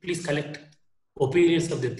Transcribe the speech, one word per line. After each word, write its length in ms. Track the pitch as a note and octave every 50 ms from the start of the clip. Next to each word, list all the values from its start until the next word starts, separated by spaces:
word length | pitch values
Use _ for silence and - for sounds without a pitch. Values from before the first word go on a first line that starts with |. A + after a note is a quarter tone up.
"Please 240 | - F3 E3 - -
collect 340 | D3+ C#3+ D3+ D3 D3+ - - - - _ _ _ _ _ _ _ _ _ - C#3
opinions 440 | B2+ E3 F3 F3 E3 E3+ D#3+ - - D3
of 60 | B2+ B2+
the 80 | A#2 A2